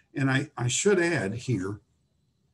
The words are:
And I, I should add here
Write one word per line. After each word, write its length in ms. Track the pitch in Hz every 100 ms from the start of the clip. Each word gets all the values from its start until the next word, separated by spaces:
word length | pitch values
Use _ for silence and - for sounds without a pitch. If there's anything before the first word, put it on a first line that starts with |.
| _ -
And 140 | 135
I, 200 | 131 - -
I 100 | 123
should 320 | - 202 185
add 340 | 170 151 95
here 460 | 117 - 104 95 107 _ _ _ _ _ _ _